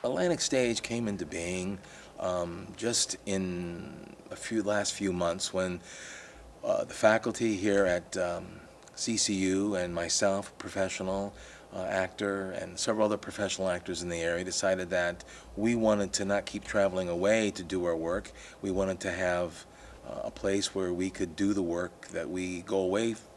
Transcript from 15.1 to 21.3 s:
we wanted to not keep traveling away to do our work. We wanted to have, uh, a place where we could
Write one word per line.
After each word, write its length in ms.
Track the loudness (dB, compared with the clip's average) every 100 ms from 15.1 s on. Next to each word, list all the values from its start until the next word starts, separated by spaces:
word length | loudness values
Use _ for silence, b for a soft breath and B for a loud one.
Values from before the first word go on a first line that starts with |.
| -2 -12 B B 0
we 180 | 2 6
wanted 380 | 6 6 2
to 120 | 0 2
not 200 | 2 0
keep 180 | -8
traveling 460 | 0 4 4 2 0
away 420 | 2 4 6 4
to 120 | 0
do 200 | -4 0 0
our 100 | 0
work. 360 | 0 -2 -4 B B B
We 100 | -2
wanted 300 | 0 0 0
to 100 | -4
have, 540 | 0 2 2 0 -6 -18 B B B -10
uh, 140 | -8
a 80 | -8
place 420 | -2 0 2 0
where 200 | -2 0
we 160 | 0 -2
could 260 | -2 -6